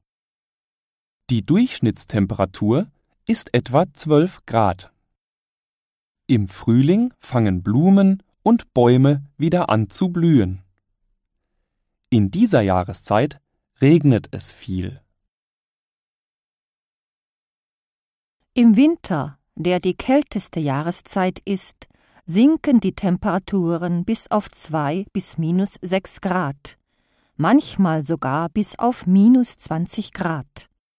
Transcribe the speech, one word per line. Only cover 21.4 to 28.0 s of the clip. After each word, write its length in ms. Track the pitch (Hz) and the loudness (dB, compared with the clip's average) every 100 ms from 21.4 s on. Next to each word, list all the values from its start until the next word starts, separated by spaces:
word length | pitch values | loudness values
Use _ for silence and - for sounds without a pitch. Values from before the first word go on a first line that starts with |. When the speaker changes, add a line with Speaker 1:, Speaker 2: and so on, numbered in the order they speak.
| - | -8
Speaker 2:
ist, 420 | 190 - - - _ _ _ - | -8 -8 -14 -20 _ _ _ -4
sinken 520 | 180 269 320 - 247 | 2 4 4 2 2
die 140 | 190 | 2
Temperaturen 1120 | - 196 180 214 180 - 196 165 165 175 175 180 | -2 -2 -2 -2 -4 -2 -2 -2 -2 -2 -4 -4
bis 240 | 226 - | -6 -2
auf 200 | 214 - | -4 -4
zwei 540 | - - 156 143 175 202 | -8 -4 -4 -2 -4 -6
bis 260 | 190 - - | -8 -8 -6
minus 400 | 160 180 202 - | -2 -2 -2 -6
sechs 400 | 180 190 - - | -4 -4 -6 -8
Grad, 560 | 190 180 147 139 - - _ _ _ _ _ - | -4 -4 -4 -8 -16 -20 _ _ _ _ _ -4
manchmal 680 | 160 277 - - 185 160 | 2 2 0 -2 0 0